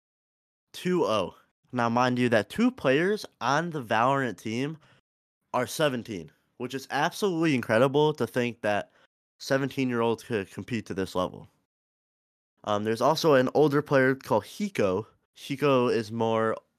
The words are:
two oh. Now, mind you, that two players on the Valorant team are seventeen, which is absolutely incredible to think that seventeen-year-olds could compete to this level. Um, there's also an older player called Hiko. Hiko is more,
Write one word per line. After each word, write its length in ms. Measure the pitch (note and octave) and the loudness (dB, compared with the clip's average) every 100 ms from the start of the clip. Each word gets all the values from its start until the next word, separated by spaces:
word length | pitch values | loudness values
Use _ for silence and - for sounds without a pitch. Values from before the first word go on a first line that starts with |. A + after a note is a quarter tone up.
| _ _ _ _ _ _ _ | _ _ _ _ _ _ _
two 320 | - F3+ F3+ | -6 0 2
oh. 300 | G#2+ G#2+ E2+ - _ _ _ | 2 2 -2 -8 _ _ _
Now, 160 | B2 A#2 | -2 2
mind 300 | A#2 B2+ B2 | 4 2 2
you, 100 | B2 | 2
that 200 | A2+ G2+ | 2 0
two 220 | - A#3+ | -2 -2
players 560 | B3 C#3 C3+ F3+ G#3 - - | 0 0 2 2 -2 -8 -6
on 300 | A#2 D3 E3+ | 0 0 -2
the 120 | D3+ | -6
Valorant 560 | A2+ A2 B2 C#3 B2+ F#2 | -2 2 2 2 -2 -6
team 400 | A2+ A2+ C#3 D#3+ _ _ _ _ _ _ _ | -6 -6 -6 -8 _ _ _ _ _ _ _
are 140 | B2 B2 | -4 -4
seventeen, 640 | - D3+ B2+ G#2+ G2 D2+ _ _ - | -2 -2 -2 -6 -10 -12 _ _ -12
which 160 | B2 | -10
is 120 | C3 - | -10 -6
absolutely 680 | B2+ D#3+ - G#3 E3 E3 C3 | -2 -2 -2 -2 0 0 0
incredible 580 | A2+ A2+ C3+ C#3 D3+ | 2 4 4 4 2
to 120 | D3 A#2+ | 0 -4
think 340 | B2+ A#2+ A2 | -2 -4 -2
that 300 | G#2 G2+ - _ _ _ _ _ | -2 -2 -4 _ _ _ _ _
seventeen-year-olds 840 | - C3+ C3+ C3+ B2+ A#2+ A#2 A2+ | -4 -2 -2 -2 -2 0 0 -2
could 260 | - A2+ F#2 | -2 -4 -4
compete 340 | - G2 A#2 - | -10 -6 -6 -4
to 80 | |
this 200 | F2+ F#2+ | -6 -4
level. 340 | F#2 F2+ G1+ - _ _ _ _ _ _ _ _ _ _ _ | -2 -4 -6 -20 _ _ _ _ _ _ _ _ _ _ _
Um, 200 | G#2 G#2 | -2 -2
there's 160 | G#2 A2+ | 0 0
also 340 | B2+ D#3 E3 | 0 2 4
an 140 | C3+ B2+ | 4 4
older 280 | C3 D3+ C#3 | 2 2 2
player 320 | - C#3 C3 | 2 2 4
called 300 | C3+ - A2 | 0 0 -2
Hiko. 640 | - - G#3 - G2+ F#2 A2+ _ _ - | -2 -8 -6 -2 0 0 -4 _ _ -16
Hiko 560 | - C#3 D3 C3 B2 | -10 -2 2 2 2
is 180 | A2 G#2+ | 0 -2
more, 460 | A2+ A2+ A2+ A2+ - - | -2 0 2 0 -2 -8